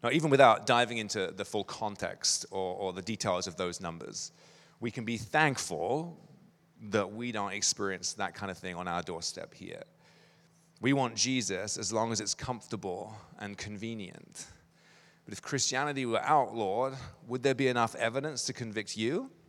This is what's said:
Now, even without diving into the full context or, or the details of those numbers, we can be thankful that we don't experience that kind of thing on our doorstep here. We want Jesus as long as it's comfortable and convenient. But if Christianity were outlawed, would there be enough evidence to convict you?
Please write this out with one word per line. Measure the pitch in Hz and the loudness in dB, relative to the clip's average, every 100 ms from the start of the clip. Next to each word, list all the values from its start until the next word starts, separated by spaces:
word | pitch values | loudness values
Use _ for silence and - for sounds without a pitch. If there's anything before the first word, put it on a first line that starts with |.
Now, | 120 | 4
even | 143 156 | 2 6
without | 135 131 110 110 | 10 12 10 6
diving | 120 120 117 | 4 4 0
into | 104 107 90 | -4 -2 -2
the | 92 98 | -4 -4
full | 107 | -4
context | 98 - 107 101 95 - - - - | -4 -6 -6 -4 -8 -2 0 0 -2
or, | 98 92 92 | -4 -4 -2
or | 98 | -4
the | 90 | -4
details | 92 107 107 90 95 | -6 -2 0 0 -2
of | 82 | -4
those | 90 87 | -4 -2
numbers, | 87 82 50 52 - - - - - _ | -8 -8 -10 -10 -12 -14 -20 -20 -20 _
we | 117 | -6
can | 120 113 | -4 -4
be | 113 | -4
thankful | 110 151 156 123 - 78 87 139 170 165 - - - _ _ _ | 0 4 4 4 -4 -4 0 -2 -2 -12 -20 -20 -20 _ _ _
that | 107 104 95 | -2 0 0
we | 104 123 | -4 -4
don't | 110 101 | -2 -4
experience | 101 - - 101 92 90 | -2 -2 0 -2 -2 -6
that | - 98 | -4 -6
kind | - 98 | -4 -8
of | 90 | -6
thing | 95 | -6
on | 87 90 | -6 -4
our | 87 | -4
doorstep | 87 85 85 - - | -4 -6 -6 -8 -12
here. | - 92 - - _ - - - _ _ _ _ _ | -14 -14 -14 -16 _ -20 -20 -20 _ _ _ _ _
We | 127 | 2
want | 139 127 | 4 2
Jesus | 107 123 131 98 92 104 123 | 0 0 2 0 -2 -4 -4
as | 101 | -2
long | 110 113 | 0 0
as | 110 | 0
it's | 104 | -2
comfortable | - - 120 - 107 95 92 104 107 - - | -6 -6 -8 -8 -8 -6 -6 -10 -14 -18 -12
and | 104 101 | -12 -10
convenient. | 107 104 113 113 92 - - - - - _ _ - - - _ | -10 -8 -8 -8 -10 -14 -18 -18 -18 -18 _ _ -20 -20 -20 _
But | - | -14
if | 95 | -12
Christianity | - 139 - 131 143 135 | -4 -2 0 0 0 0
were | 127 113 | 0 0
outlawed, | - 151 120 113 101 104 135 135 - - - | 4 4 4 0 0 2 0 -4 -12 -16 -8
would | 123 | 0
there | 135 | 2
be | 131 135 | 4 2
enough | 120 117 | 4 2
evidence | - 113 123 147 131 - | 2 0 0 -4 -4 -6
to | |
convict | - 117 107 98 107 | -6 -4 -4 -4 -2
you? | 113 170 269 - | 0 0 -6 -14